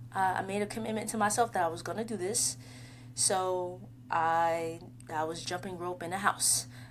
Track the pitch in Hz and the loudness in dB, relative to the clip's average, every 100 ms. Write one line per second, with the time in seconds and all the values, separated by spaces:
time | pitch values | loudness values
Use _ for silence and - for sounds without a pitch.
0 | - 190 190 185 190 202 208 226 220 220 | -6 2 2 2 0 0 -2 -2 -2 -2
1 | 214 220 208 214 233 190 170 170 170 180 | -2 2 4 4 4 4 2 0 -4 -4
2 | 226 208 180 233 - - - - - - | -2 -2 0 2 0 -2 -10 -16 -16 -16
3 | - - - 190 185 185 180 180 - - | -10 0 2 4 2 0 -2 -6 -12 -12
4 | - 165 165 165 170 165 165 165 - - | -2 2 4 6 4 2 -2 -6 -12 -16
5 | - 156 160 165 - 180 196 180 175 180 | -6 -2 0 -2 -4 -4 -4 -4 -4 -4
6 | 170 190 196 - - - - - - | -4 0 2 4 4 2 0 -10 -16